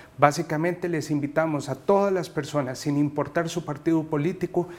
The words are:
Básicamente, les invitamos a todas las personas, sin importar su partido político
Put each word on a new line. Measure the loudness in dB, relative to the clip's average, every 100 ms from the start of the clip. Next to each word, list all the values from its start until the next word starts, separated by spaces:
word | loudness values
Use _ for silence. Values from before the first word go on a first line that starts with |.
| -14 4
Básicamente, | 4 4 -2 0 0 0 -2
les | -2 -2
invitamos | -2 -2 0 0 0 -4
a | -4
todas | 2 4 4
las | 0 -2
personas, | -6 -4 -2 -2 -4
sin | -2 2
importar | 2 0 -2 -2 -2
su | -4
partido | -6 -4 2 2
político | 2 0 0 -2 -2 -2 -2